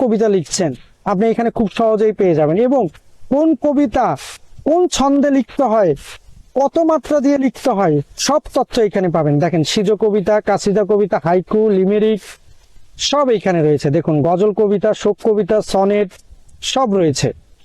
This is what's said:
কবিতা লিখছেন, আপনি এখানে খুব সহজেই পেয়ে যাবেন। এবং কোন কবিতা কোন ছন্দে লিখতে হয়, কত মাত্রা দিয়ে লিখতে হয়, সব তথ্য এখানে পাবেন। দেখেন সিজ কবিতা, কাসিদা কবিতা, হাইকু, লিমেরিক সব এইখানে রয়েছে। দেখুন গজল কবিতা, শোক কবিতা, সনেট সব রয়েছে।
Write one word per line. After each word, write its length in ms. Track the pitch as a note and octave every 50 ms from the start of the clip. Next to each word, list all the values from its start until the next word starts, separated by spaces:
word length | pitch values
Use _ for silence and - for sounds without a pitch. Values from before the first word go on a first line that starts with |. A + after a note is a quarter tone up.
কবিতা 260 | C#4 A#3+ A3 G3+ A3+ A3 G3+
লিখছেন, 340 | F#3+ C#3+ - - - F3+ D3+ B2+ - - - _ _ - -
আপনি 140 | G#3 F3+ A3 A3+
এখানে 180 | A3 - A#3 A#3 - -
খুব 100 | A#3 F#3+ - -
সহজেই 360 | A#3 A3 A3 G3+ A3 A3 A3 -
পেয়ে 180 | G3+ F3+ E3 D3
যাবেন। 180 | D#3 D3 D#3+ G3 B3 B3+
এবং 140 | C#4 C4+ G#3+ D#3 - - _ - - - - -
কোন 160 | B3+ C#4+ D#4 D#4+ D#4+ - -
কবিতা 420 | D4 C#4+ C#4 C#4+ B3 - C4+ A#3 F#3 D3 - - - - - - - - - - C4
কোন 120 | D#4 F4 F4+ E4+ -
ছন্দে 340 | - C4 C#4 C#4 C#4+ C4+ C#4+ C4+ C#4
লিখতে 260 | A#3+ - - - C#4 A3+
হয়, 180 | G#3+ A3+ G3+ E3+ C#3 - - - - - _ - - - - - - B3+
কত 180 | C#4 C#4 - D#4+ E4+ D#4+
মাত্রা 260 | D#4+ D#4 - - D4+ D4 A#3+
দিয়ে 140 | C#4 C#4+ C#4 C4+
লিখতে 260 | B3+ - - - C4+ A3+ F#3+
হয়, 180 | G3 E3+ D3+ D3 C#3+ - - - -
সব 160 | - C#4+ D#4 - - -
তথ্য 180 | C#4+ A#3+ - - B3+ A3 G#3
এখানে 200 | - G3+ F#3 F3+ D#3+
পাবেন। 180 | E3+ D#3 D3+ D3 D3
দেখেন 200 | F3 E3+ F3 E3 D#3 -
সিজ 160 | - A3 G#3 F#3 G#3+ F#3
কবিতা, 320 | A3+ G#3+ G3+ G#3+ F3 G#3+ G#3+ G#3+ G#3 -
কাসিদা 340 | G3+ F3+ - G#3 F#3+ G#3+ G#3 F3+
কবিতা, 260 | G#3+ G3+ G#3 F#3 A3 G3 -
হাইকু, 340 | D#3+ F3 F#3 F3+ - - G#3+ A3 A3 G3+
লিমেরিক 460 | F#3+ F#3+ F#3 G#3 G#3+ G#3+ A3 A3 G3+ - - - - _ - - - - _ - - - - - - - -
সব 160 | - D4 D4 B3+ A#3
এইখানে 240 | G3 - G3 F3+ E3+ D3+
রয়েছে। 220 | D3+ D3+ C#3 - D3+ C#3
দেখুন 200 | E3+ D3+ - D#3 D3+ C3+
গজল 260 | - - F3 G#3 G#3+ F#3+ -
কবিতা, 300 | G#3+ G3+ G#3 G3 - G#3+ G3+ -
শোক 140 | - G#3 G#3 - -
কবিতা, 300 | A3 G#3+ G#3 G#3 E3+ A3 G#3+ F#3+ -
সনেট 380 | - F#3+ G3 G3 G#3 G#3 G#3 F#3 - - - - - - - - - - - -
সব 160 | - C4+ C4+ A3 G3 F#3+
রয়েছে। 300 | F3 D#3 C3 - - A#2+ - - - _ - -